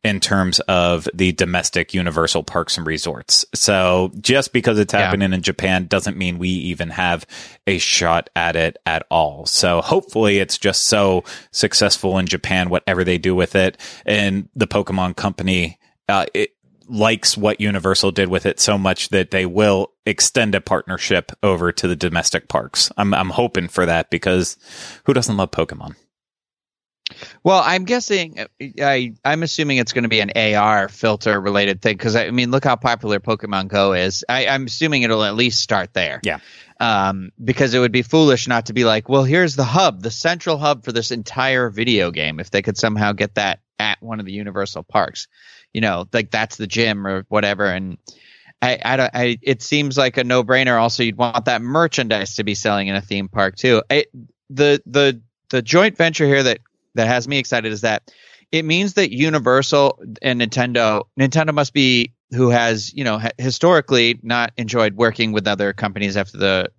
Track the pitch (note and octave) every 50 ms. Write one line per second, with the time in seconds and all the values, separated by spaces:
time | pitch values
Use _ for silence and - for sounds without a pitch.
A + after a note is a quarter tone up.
0 | - G#2+ G2+ F#2+ - - G2+ G2 F#2 F#2 E2+ - - - F#2+ F2+ F2 F2 F2 E2
1 | D#2+ - - F2 F#2+ F#2 E2 - - F2 F2+ F2+ F2 - - F2+ E2 - - F#2
2 | F2+ F2 D2+ E2 E2 D#2+ - E2 D2+ - - F2 E2 - - F2+ E2 D#2+ D#2+ D2+
3 | - E2+ D2 - - - - - - _ - - - - G2+ F#2+ F#2 F2+ F2+ F#2
4 | F#2 F#2+ - G#2 - - B2+ C#3 C3 - - B2 G#2+ A#2+ A2 G#2+ G#2 G2 - G2+
5 | G2 F#2 G2+ G2 G2 F#2+ F#2 F#2 E2+ G2+ - - G2 F#2 F#2 F#2 F#2 E2 G2+ F#2+
6 | - G2+ - F2+ F#2+ F2+ F2 E2+ F2+ F#2 F#2 F2+ C#2+ F2+ E2+ - F2 E2 D#2+ -
7 | F#2 F2 F2 E2 - _ - - - - - _ _ - G2 E2+ - - - -
8 | F2 E2+ E2 E2+ - - _ E2+ E2+ E2+ E2 E2 E2 D#2+ - - _ E2+ E2 E2
9 | - _ - E2 D#2 C#2+ C#2+ D2 E2 - - - - F2+ F2 E2+ - - - F#3+
10 | - - - A2 A2 G#2 G2+ G2 F#2+ - - - - G2+ F#2 - - - A2+ G#2
11 | G2+ G2 F#2 F2+ - - - - - _ - - - G2+ - - G#2+ G2 - -
12 | - F#2+ F#2 F#2+ F#2 E2+ F#2 E2+ - - F#2 F#2 F2+ F2 F2+ F2 _ - F#2 F2+
13 | F2+ F2+ F2+ E2+ - F#2 F#2 F2+ F2 - - - F#2 F#2 - _ - - - -
14 | - - G#2+ G#2 G2+ G2 F#2+ G2+ - - _ B2+ A2 - - G#2 G2 - F#2+ F#2+
15 | F#2 F2+ F2+ - - G2+ F#2 - F2+ F#2+ F#2 F2+ F2 E2 E2+ _ _ _ _ _
16 | _ - G2+ G2 E2 - - F#2+ G2+ - _ _ _ _ _ _ _ - A#2+ G#2
17 | G#2 A2+ A2+ G#2+ - - - G#2+ G2+ G#2+ G#2+ - G#2 G#2 G2 F#2+ E2 F#2+ F#2+ -
18 | - G2 F2+ G2+ F#2+ F2+ F#2 F2+ - G2 - - - - G#2 G2 F#2+ F#2+ F#2 -
19 | - - G#2 F#2+ F2+ - - F#2+ F#2 F2+ F2 G2+ G#2+ G#2 G2 F#2+ G2 - _ _
20 | _ A2 G2+ - - - - C3 A2+ G#2 G2 F#2+ - - G2 E2 - - F#2 F2
21 | - - G2+ F2 - - - _ - G2+ F#2 E2+ F2 F2 - - - F2+ F2+ D2
22 | - F2+ E2 E2+ E2 - - E2 _ _ - - A#1 B1+ - - - - - -
23 | G2+ G2+ G2 C#2+ F#2 F#2 F2+ - A#2+ A#2 - G2 F2 E2+ - - F2+ E2+ E2+ E2
24 | - _ - E2+ - F#2+ F#2 F#2 F2 - - _ _ - - - - - - -
25 | _ - C3+ B2+ A#2 A2+ G#2+ G2 F#2+ - - - E2 - - C#2+ C#2+ D2 - _
26 | _ _ _ _ _ _ _ _ _ _ _ _ _ _ _ _ _ _ _ _
27 | _ - - - - - - _ _ F3 F#3+ F#3 B2+ C#3 F3+ F#3 F#3 F#3 B3 B3
28 | - - G#3 F#3+ E3+ D#3+ D#3 - A2 - _ _ C#3 C#3 - - C#3+ C#3 C#3 B2+
29 | B2 A#2+ A2 _ - C3+ D3+ D#3+ E3 D#3 - - D#3 C#3+ C3+ B2+ A#2 - - B2+
30 | A#2+ A2+ A2 A2 G#2 G2+ - A2+ A2 G#2+ G#2+ G#2 G#2 G#2+ G#2+ G2+ G2 F#2+ - -
31 | - A2+ G#2 G#2 - A2+ G#2 G2+ F#2+ G2+ G2+ G2+ G2+ G2+ G2 F#2+ - A2+ G#2 F#2
32 | - A2+ A2 A#2+ G#2+ E2 A#2+ B2 B2 A#2+ B2+ C#3 C#3 C#3 B2 A#2 - B2+ A#2 A2+
33 | - G#2+ G#2 G2 - A#2+ A2 G#2+ - G#2 G2 F#2+ F#2+ F#2+ G2+ G2+ G2 G2 F#2+ F2+
34 | F#2 G2 F#2+ - - - B2 C3 B2+ G#2+ C3+ C3+ C3+ A#2+ - - D#3+ D#3+ D3+ C3
35 | A#2+ A2+ A2+ G#2+ G#2+ G2+ G#2 A2+ B2 A#2+ G#2+ - - - A2 G2 F2+ - _ F#2+
36 | F2 D2+ C2 - - G2 D#2 C#2+ - - - - - _ _ _ A#2+ A#2 A2 G2
37 | F#2+ G2 G2 F#2+ F#2 F2+ _ - A#2+ A#2 A#2+ - C#3+ B2 A#2 B2+ B2 A#2+ G#2+ B2+
38 | A#2 - - D#3+ D#3 C#3+ B2+ A#2+ - B2+ B2 A#2 A2+ - G#2+ A#2+ A#2+ A2+ G#2+ A2
39 | G#2+ - C3 C#3 C3 B2+ D3+ F3+ F3+ D#3+ C3 C3+ C3 A#2 B2+ F3+ F#3+ D#3+ G#2 F2+
40 | F#2+ A2+ A2 - - E3 F3 F3 - F3 D#3+ C#3+ D3+ D3 D3 A#2 - C3 A2+ A#2
41 | A2+ - B2 A#2 G#2+ - - C3 B2+ C3 C3 B2+ B2 A#2 G2+ A2 A#2 B2 A#2 G2+
42 | F2+ F2 D#2+ D#2 D2+ D#2 D#2 D2+ - - - G2 G2 A2+ G2+ - - A2 G#2+ G#2
43 | G#2 G#2 G#2 G2 G#2+ G2+ _ A2 G2+ F#2+ F2 _ _ _ _ - G#2+ G#2+ G2+ _
44 | - A2+ A2+ G#2+ G2+ F#2 G2 G#2 G#2 G2+ F#2 G2+ G2 - - E2 E2+ _ - A2
45 | F2+ - - - - _ _ _ - - - - _ _ - A2 A2 G#2+ F#2 F2
46 | F#2 - - A#2 G#2+ - - A2 A2 G#2+ - - A2 F#2+ - A2+ A#2 A2+ G#2 G2+
47 | G2 G2 F#2+ F#2+ G2 _ G#2 G#2 G2+ G2+ G2+ F#2+ G#2 G2 F2+ F#2 F#2+ F#2 F2 _
48 | _ - - _ - - - _ _ - _ _ A#2+ B2+ B2 B2 - A#2 C3 C3
49 | B2+ - - B2 B2 A#2+ A#2+ A#2 - C#3 C3 A2+ - - D3 D3 C#3+ C#3+ C3 C#3
50 | C3+ B2+ - C3+ B2+ B2 B2+ B2+ A#2+ G#2 B2+ C3 C3 B2+ A#2+ A2+ A2+ A#2 - -
51 | B2 A2+ G2+ A2+ B2 A#2+ A2+ A#2+ A2 B2+ B2 A2 A#2 B2 C#3 D#3+ E3+ D#3+ - -
52 | B2 A2 A2 G#2 G2 G2 - - G#2+ G#2 G2+ G2 - A2+ G2+ G2+ G2 G2 G2 G2
53 | F#2+ - G2+ G2+ G2 F#2+ - G#2+ G2 F#2+ F#2+ - - B2+ A#2+ G#2+ - _ C#3 D3
54 | D3 _ - B2+ A2+ - _ _ _ _ C#3 C3 D3 D3 C#3+ C#3+ _ - B2 C#3+
55 | C#3+ C#3 C3 A#2 A2+ _ _ _ _ _ - B2+ A#2 A2 C#3+ F3 G3+ A3 F#3+ -
56 | E3+ E3 D#3 - D#3 C#3 C#3 C#3 C3+ B2+ A2+ - _ _ _ _ _ _ _ A#2+
57 | A2+ A2+ B2+ B2 A#2 C3 C#3+ C3+ B2 - B2+ A#2 A2 A2 G#2+ G#2 A#2 A2+ G#2+ G#2
58 | _ - _ _ - - - _ _ _ - D#3+ D#3+ D#3 E3 F3 G3+ G3+ F#3 G#3
59 | F#3+ G2 G#2+ B2 D3 D#3+ D#3 D3+ A2+ B2 B2+ C3+ C3+ - D3 C#3+ C#3 C#3 - _
60 | - A#2+ G#2+ - - C3 B2+ A#2+ A#2+ G#2+ - C3 B2 B2 A#2+ A#2+ A2+ A2 G#2+ G#2
61 | - _ _ - C3+ C3 C3 D#3+ D#3 D#3 D3 D3 C#3+ - _ D3 C3+ B2+ B2+ A#2+
62 | A#2+ A#2+ _ _ _ _ B2 B2 B2+ A#2+ A#2+ A#2+ A#2 A#2 A2+ G#2+ G#2 - - C#3+
63 | C3+ A#2 G#2+ A2 A2+ A#2 - - B2+ C3 A#2+ - - F3 F3+ D#3 C#3 - C#3 B2
64 | A#2 A#2 A#2 A2+ - A2+ A#2+ A#2+ A#2+ A#2 _ - A#2 G#2+ A#2 A#2+ A2 G#2+ G2 G#2
65 | A#2+ A2+ A2 - A#2 A2 G#2+ G#2+ F#2+ G#2+ G#2 F#2+ G#2 G2+ G2 - - G#2 G2 G2+
66 | G2+ G2 F#2+ G2+ G2 F#2+ - G2 G2 G2 F#2+ F#2 F#2 F#2 _